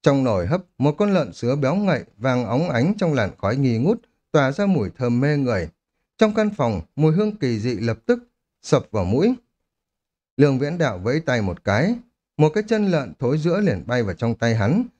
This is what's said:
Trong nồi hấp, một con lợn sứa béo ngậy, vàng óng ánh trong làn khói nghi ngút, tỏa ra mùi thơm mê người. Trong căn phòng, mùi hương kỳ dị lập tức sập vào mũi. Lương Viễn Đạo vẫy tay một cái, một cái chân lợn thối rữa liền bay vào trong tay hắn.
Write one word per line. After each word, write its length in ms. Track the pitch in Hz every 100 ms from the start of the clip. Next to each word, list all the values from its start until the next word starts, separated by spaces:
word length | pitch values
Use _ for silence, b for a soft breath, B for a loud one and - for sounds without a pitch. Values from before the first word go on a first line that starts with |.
Trong 220 | 156 139
nồi 220 | 127 98 90
hấp, 140 | 175 - _
một 160 | 139 147
con 160 | 208
lợn 180 | 190 120
sứa 240 | - 120 143
béo 180 | 131
ngậy, 300 | 185 202 135 - _
vàng 300 | 127 123 117
óng 240 | 120 175
ánh 240 | 123 147 214
trong 160 | 170
làn 160 | 139 101 -
khói 180 | 98 131
nghi 220 | 135 113
ngút, 220 | 147 233 _ _ _
tỏa 200 | 156 135
ra 140 | 139 202
mùi 240 | 170 98 -
thơm 220 | 123 120
mê 160 | 143 147
người. 320 | 127 104 82 _ _ _ _ _
Trong 160 | 214
căn 160 | 220 214 208
phòng, 240 | 120 98 82 -
mùi 160 | 156
hương 240 | 160 214 214
kỳ 220 | 131 113
dị 160 | 117
lập 240 | 120 117 113 -
tức 120 | 240 - _ _ _
sập 280 | - 139 -
vào 140 | 107
mũi. 300 | 90 120 208 254 _ _ _ _ _ _ _ _ _ -
Lương 220 | 147 131
Viễn 200 | 143 170
Đạo 200 | 147 92
vẫy 220 | 101 147
tay 220 | 160 123
một 220 | 98 87
cái, 300 | - 104 175 240 - _ _ -
một 120 | 151
cái 100 | 208 214
chân 180 | 220 202
lợn 260 | 165 120 76
thối 200 | 123 156
rữa 220 | 156 180
liền 220 | 202 95 -
bay 160 | 123
vào 120 | 107
trong 200 | 87 117
tay 200 | 110 117
hắn. 300 | 113 104 185 247 _